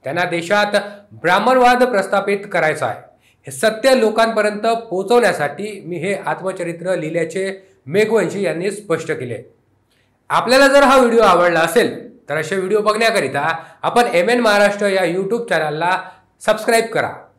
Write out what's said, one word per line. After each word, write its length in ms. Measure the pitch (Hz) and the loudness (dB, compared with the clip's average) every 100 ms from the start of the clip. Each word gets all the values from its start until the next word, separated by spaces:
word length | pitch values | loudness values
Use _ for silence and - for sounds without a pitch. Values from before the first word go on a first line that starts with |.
त्यांना 200 | 127 165 | -6 -4
देशात 520 | 175 170 170 208 208 208 202 - _ | -4 -4 0 0 2 -2 -4 -18 _
ब्राह्मणवाद 720 | 117 160 185 220 254 247 247 | -6 0 2 4 4 4 4
प्रस्थापित 540 | 254 202 190 196 196 202 - | 2 0 0 -2 0 -4 -2
करायचा 340 | 175 156 151 127 | -2 0 0 -4
आहे. 120 | 104 - _ _ _ - | -6 -14 _ _ _ -18
हे 60 | |
सत्य 480 | 131 220 214 262 254 | -2 -2 0 2 4
लोकांपर्यंत 680 | 220 214 226 208 208 208 226 | 2 2 0 0 -2 -2 -2
पोहोचवण्यासाठी 1160 | 233 - 180 196 240 208 - 143 - 208 196 143 | -2 -4 -8 2 2 2 0 -4 -6 -12 -12 -12
मी 100 | 170 | -8
हे 180 | 175 | -6
आत्मचरित्र 800 | 196 - 160 180 185 170 170 170 | -6 -6 -6 -6 -6 -8 -8 -6
लिहिल्याचे 720 | 180 156 165 170 190 190 190 _ _ - | -4 -4 -4 -4 -6 -8 -10 _ _ -4
मेघवंशी 560 | 180 214 220 208 196 | 0 2 0 0 -4
यांनी 280 | 185 156 190 | -4 -4 -6
स्पष्ट 420 | 202 - 160 160 | -8 -6 -6 -4
केले. 300 | 135 127 107 - _ _ _ _ _ _ _ _ | -8 -8 -12 -14 _ _ _ _ _ _ _ _
आपल्याला 380 | - 190 262 277 | -2 2 4 6
जर 140 | 277 | 6
हा 140 | 277 269 | 6 6
व्हिडिओ 240 | 240 226 | 6 4
आवडला 400 | 208 175 175 165 | 4 6 4 2
असेल 580 | 165 233 120 - - - _ | 2 2 0 -2 -14 -20 _
तर 80 | 147 | -6
असे 200 | 156 196 | -2 -4
व्हिडिओ 240 | 185 214 | 0 0
बघण्याकरिता 800 | 208 214 226 196 139 139 151 - - - | 2 2 2 0 -2 -2 -2 -4 -10 -6
आपण 200 | 156 240 240 | -2 0 2
एमएन 280 | 170 196 247 | 2 2 2
महाराष्ट्र 460 | 233 208 202 202 208 | 2 4 2 2 -2
या 160 | 190 | 0
YouTube 460 | 180 175 196 233 233 | 0 -2 -2 -4 -2
चॅनलला 540 | 170 156 151 170 185 - - _ _ - | -2 -2 -2 -2 -2 -6 -20 _ _ -2
subscribe 380 | 214 233 226 | -2 2 0
करा 260 | - 156 113 95 - | 0 -4 -4 -8 -20